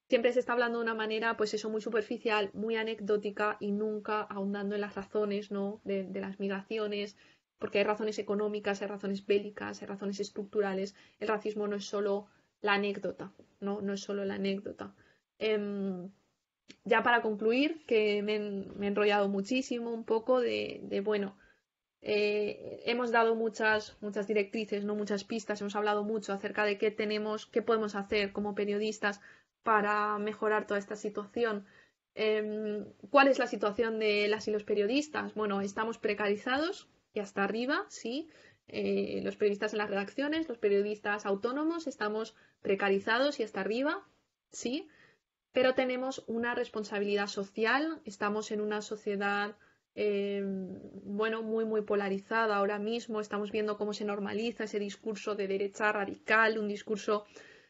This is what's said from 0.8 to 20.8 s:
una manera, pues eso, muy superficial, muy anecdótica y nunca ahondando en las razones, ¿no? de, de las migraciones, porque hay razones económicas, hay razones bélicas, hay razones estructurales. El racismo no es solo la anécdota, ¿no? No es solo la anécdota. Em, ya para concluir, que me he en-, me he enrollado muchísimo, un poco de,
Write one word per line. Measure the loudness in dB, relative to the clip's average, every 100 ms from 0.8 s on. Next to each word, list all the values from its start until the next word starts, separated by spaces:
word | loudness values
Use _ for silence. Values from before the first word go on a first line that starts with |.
una | -2
manera, | -2 -2 0 0 0
pues | 0
eso, | -2 -2
muy | -4
superficial, | 0 0 0 -2 0 2 0
muy | -2 -2 0
anecdótica | -2 -2 0 0 0 0 -2 0
y | -2
nunca | 0 0 -2 -2 -4
ahondando | -4 -4 -2 -2 -2 -2
en |
las | -4 -6
razones, | -4 0 0 -2 -4
¿no? | -4 -4 -4
de, | -4 -4
de | -4 -6
las | -6 -4
migraciones, | -4 -4 -4 -4 -2 -4 -6 -10 -20 _ _ -10
porque | -2 2
hay |
razones | 2 2 -2 -2
económicas, | -2 0 0 -2 -2 -2
hay | -4
razones | -4 -4 -2 2
bélicas, | 2 2 -8 -8 -8
hay | -10
razones | -6 -4 -4
estructurales. | -6 -6 -4 0 0 0 -4 -8 -20 -8
El | -2
racismo | -2 -2 -2 -2
no | -4
es | -4
solo | -2 0 -2 -4 _ _ _
la | 2
anécdota, | 2 2 -2 -6 -6 -10 -14 -20 -8
¿no? | -6 -4
No | -4
es | -4
solo | -4 -4
la | -4 -2
anécdota. | -2 -2 -4 -10 -12 -16 _ _ _ -4
Em, | 0 0 0 -4 -4 -4 -8 -16 _ _ _ _ -20 -6 2
ya | 4
para | 6 4
concluir, | 4 2 4 4 4 0 2
que | 4 6 4
me | 2
he | 0
en-, | -2 -4 -6 -4
me | 0
he |
enrollado | 2 4 4 4
muchísimo, | 2 0 0 0 -2 -4
un | -4 0
poco | 0 4 4
de, | 4 0 -2 -6